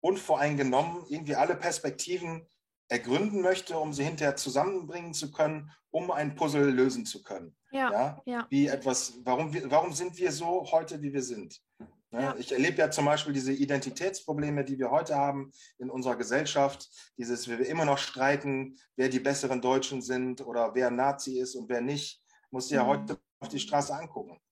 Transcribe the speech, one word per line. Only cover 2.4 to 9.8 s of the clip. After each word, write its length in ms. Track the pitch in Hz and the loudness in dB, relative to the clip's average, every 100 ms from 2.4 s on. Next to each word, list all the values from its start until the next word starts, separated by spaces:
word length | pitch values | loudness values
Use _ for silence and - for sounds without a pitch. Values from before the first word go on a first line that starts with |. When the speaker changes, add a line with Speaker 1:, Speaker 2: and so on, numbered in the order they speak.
| 165 _ _ _ _ | -12 _ _ _ _
Speaker 1:
ergründen 520 | - 117 143 214 208 | -4 0 0 2 2
möchte, 380 | 180 185 - 165 | 2 2 0 -4
um 140 | 156 | -4
sie 120 | 139 | -2
hinterher 320 | 147 160 147 139 | -4 0 0 0
zusammenbringen 800 | 139 127 170 190 156 175 170 | -2 0 0 -2 -6 -10 -8
zu 160 | 151 147 | -8 -8
können, 400 | - 151 156 147 - _ | 0 0 0 -10 -20 _
um 200 | 160 180 | -4 -2
ein 240 | 147 147 | -2 -2
Puzzle 360 | 147 156 143 143 | 0 0 4 4
lösen 360 | 127 131 120 107 | 6 4 4 -6
zu 160 | 101 | -10
können. 340 | - 92 82 _ _ | -10 -10 -10 _ _
Speaker 2:
Ja, 220 | 269 254 | -2 0
Speaker 1:
Ja? 300 | 208 139 - | 2 0 -2
Speaker 2:
ja. 220 | - 240 226 | -6 -6 0
Speaker 1:
Wie 160 | 139 143 | 2 4
etwas, 480 | 135 135 127 - 120 | 2 0 0 -4 -6
warum 280 | 123 127 156 | 0 2 2
wir, 180 | 160 135 | -2 4
warum 220 | 147 | 4